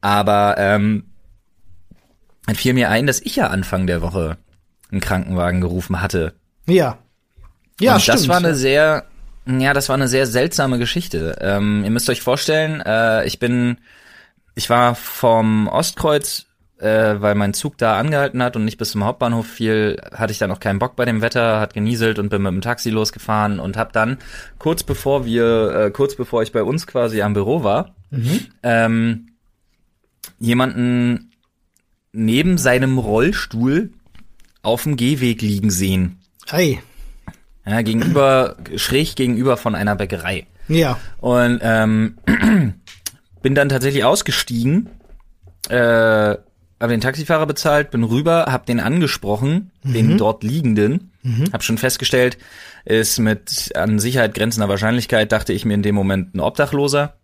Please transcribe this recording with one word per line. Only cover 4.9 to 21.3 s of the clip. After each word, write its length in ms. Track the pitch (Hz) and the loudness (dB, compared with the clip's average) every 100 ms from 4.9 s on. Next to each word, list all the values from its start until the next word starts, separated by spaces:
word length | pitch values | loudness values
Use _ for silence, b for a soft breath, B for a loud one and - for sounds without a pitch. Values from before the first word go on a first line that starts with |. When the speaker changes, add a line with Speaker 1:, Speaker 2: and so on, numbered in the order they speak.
Speaker 1:
einen 100 | 98 | -6
Krankenwagen 600 | - 92 - 92 87 90 | -2 -2 -2 -2 0 0
gerufen 400 | 90 90 - 90 | -2 -4 -4 -4
hatte. 320 | 92 92 80 - _ _ - | -2 -2 -4 -6 _ _ 0
Speaker 2:
Ja. 320 | 185 139 110 _ _ _ _ - _ _ - | 2 2 -4 _ _ _ _ -20 _ _ 0
Ja, 140 | 220 | 4
Speaker 1:
Und 80 | 160 | 4
Speaker 2:
stimmt. 160 | - 117 | 4 2
Speaker 1:
das 60 | 143 | 4
war 100 | 180 | 2
eine 100 | 170 | 2
Speaker 2:
Ja. 40 | 147 | 0
Speaker 1:
sehr, 500 | 131 143 156 151 - - - - - | 2 4 4 2 -4 -20 -20 -16 -4
ja, 280 | 131 135 139 | 0 2 0
das 120 | 135 | 0
war 60 | 135 | 0
eine 120 | 131 | 0
sehr 180 | 131 135 | 2 2
seltsame 540 | 113 151 - 139 127 | 0 0 0 -2 0
Geschichte. 580 | 120 - 175 82 80 - | -2 -4 -4 -6 -6 -4
Ähm, 440 | 95 101 104 104 | -2 0 0 0
ihr 80 | 101 | 0
müsst 180 | 117 120 | 0 0
euch 120 | 120 | -2
vorstellen, 580 | - 139 - 156 156 156 | -2 -2 0 0 0 -4
äh, 420 | - 110 113 110 - | -2 0 2 0 -2
ich 120 | - | -4
bin, 400 | 120 123 120 120 b b b b b b _ - | -2 0 0 -4 b b b b b b _ -12
ich 160 | - | 0
war 240 | 120 120 117 | 2 2 0
vom 720 | - - 120 113 110 107 107 | -8 -2 2 4 4 2 0
Ostkreuz, 800 | - 165 - 156 147 147 - - _ _ _ | 0 -2 -2 0 0 -2 -10 -14 _ _ _
äh, 420 | 107 110 110 104 | 0 2 2 2
weil 140 | 104 104 | 0 0
mein 180 | 101 | 0
Zug 240 | 98 151 - | -2 -6 -2
da 200 | 117 104 | 0 0
angehalten 460 | 143 147 139 123 | 0 0 -2 -2
hat 140 | 123 120 | -2 -2
und 80 | 107 | -4
nicht 120 | - | -4
bis 140 | 107 | -6
zum 140 | 104 104 | -2 -4
Hauptbahnhof 420 | 123 123 117 113 | -2 -2 -2 -4
fiel, 540 | - 113 110 107 - - | -4 -2 0 0 -4 -10
hatte 200 | - 110 | -6 -6
ich 40 | 107 | -2
dann 140 | 101 | -4
auch 80 | 92 | -4
keinen 200 | 110 98 | -4 -2
Bock 180 | 127 - | -4 -2
bei 80 | 123 | -2
dem 160 | 110 | 0
Wetter, 400 | 117 | 0